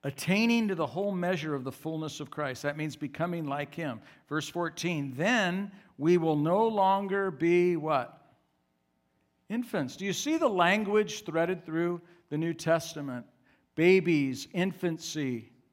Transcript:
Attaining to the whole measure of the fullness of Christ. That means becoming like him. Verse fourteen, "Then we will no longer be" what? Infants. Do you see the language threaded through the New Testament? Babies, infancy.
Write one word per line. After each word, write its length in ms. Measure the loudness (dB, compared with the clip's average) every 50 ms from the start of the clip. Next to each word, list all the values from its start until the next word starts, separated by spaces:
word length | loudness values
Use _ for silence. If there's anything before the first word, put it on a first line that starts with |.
| -6
Attaining 640 | -6 -6 -4 0 0 2 2 4 4 2 2 2
to 80 | 0 0
the 120 | -2 -4
whole 240 | -4 -2 -4 -2 -2
measure 420 | -2 -2 0 0 -2 -2 -2 -4 -4
of 100 | -4 -4
the 80 | -6
fullness 480 | -10 -8 -8 -6 -6 -6 -6 -8 -8 -10
of 120 | -12 -10
Christ. 320 | -6 -6 -6 -6 -6 -4 -4
That 120 | -6 -4
means 200 | -4 -6 -6 -6
becoming 500 | -8 -10 -10 -4 -4 -4 -4 -2 -4 -4
like 300 | -4 -4 -4 -6 -8 -6
him. 260 | -6 -6 -6 -6 -8 -12 -20 -20 _ _
Verse 220 | _ -6 -4 -4 -4
fourteen, 640 | -4 -4 -4 -4 -4 -6 -4 -4 -2 -2 -4 -6 -4
"Then 560 | -2 0 2 2 2 2 0 0 -2 -4 -6 -10 -18 -20 _ _
we 200 | -2 2 4 4
will 180 | 6 4 4 2
no 320 | 2 2 2 4 4 4
longer 640 | 2 4 4 4 4 4 2 0 -2 -2 -2 -2 -2
be" 460 | -2 0 2 4 6 6 6 4 2
what? 600 | 0 0 0 0 0 0 -4 -12 -20 _ _ _ _ _ _ _ _ _ _ _ _ _ _ _ _ _ _ _ _ _ _ _ _ _
Infants. 480 | _ -6 -6 -4 -4 -4 -4 -4 -4 -6
Do 80 | -6 -6
you 80 | -4 -4
see 240 | -4 -2 -2 0
the 120 | 0 0 0
language 760 | 2 4 4 4 4 2 0 2 2 2 2 2 -4 -10 -10
threaded 420 | -4 0 0 0 0 -2 -6 -6
through 360 | -4 -2 -2 0 0 -2 -4 -8 -18 -20 _ _ _
the 80 | -4
New 160 | -2 -2 -2 -4
Testament? 760 | -4 0 2 2 2 0 -6 -10 -10 -10 -8 -10 -10 -12 _ _ _ _ _ _ _ _ _ _
Babies, 720 | 4 6 8 8 8 6 4 4 4 4 2 0 -4 -8 -6 -2
infancy. 1000 | 0 0 0 -2 -2 -4 -4 -4 -4 -8 -8 -6 -4 -4 -4 -4 -6 -8 -12 _ _ _ _